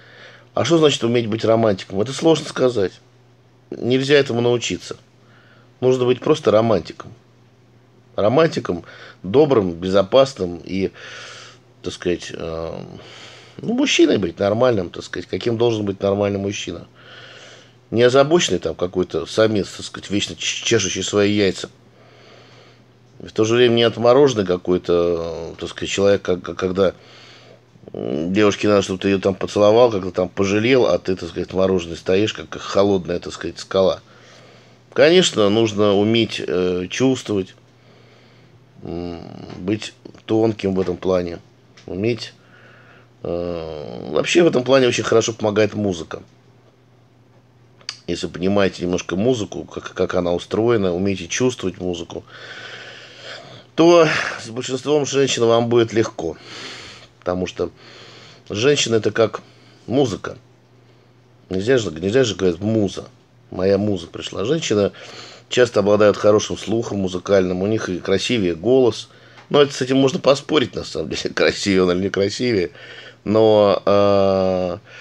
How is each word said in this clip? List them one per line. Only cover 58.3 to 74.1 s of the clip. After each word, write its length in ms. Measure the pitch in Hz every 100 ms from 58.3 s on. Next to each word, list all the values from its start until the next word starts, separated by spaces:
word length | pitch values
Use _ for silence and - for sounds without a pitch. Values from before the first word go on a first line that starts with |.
| - -
женщина — 440 | 101 135 143 117 113
это 140 | 107
как 300 | 113 110 - - - - - -
музыка. 500 | 131 123 90 - - _ _ _ _ _ _ _ _ _ _ -
Нельзя 300 | 92 110 131
же, 120 | 98
нельзя 340 | 78 95 131
же 100 | 117
говорить: 260 | 92 92 85
"Муза, 480 | 104 110 98 - - _ _ _ -
моя 280 | - 98 98
муза 280 | 107 92 85
пришла". 380 | 82 - 92
Женщины 480 | 107 160 - 104 95 - - - - - -
часто 320 | 127 120 110
обладают 360 | 98 104 104 -
хорошим 420 | 104 107 - 85
слухом 400 | - 113 113 101
музыкальным, 640 | 95 92 - 98 92 90
у 40 | 101
них 220 | 110 -
и 100 | 90
красивее 560 | - 95 - 120 87
голос. 540 | 80 104 131 120 - - - - - -
Но 120 | 143
это, 120 | 143
с 100 | -
этим 160 | 127 135
можно 200 | 135 180
поспорить, 560 | 131 143 - 151 113
на 100 | 76
самом 260 | - 78 80
деле, 200 | - -
<laughs> 40 |
красивее 480 | - 80 - 101 95
он 100 | 92
или 140 | 90 98
некрасивее. 640 | 95 101 - 127 101 85 - - - - -
Но, 580 | 98 107 110 104 101 90
э, 920 | 95 101 101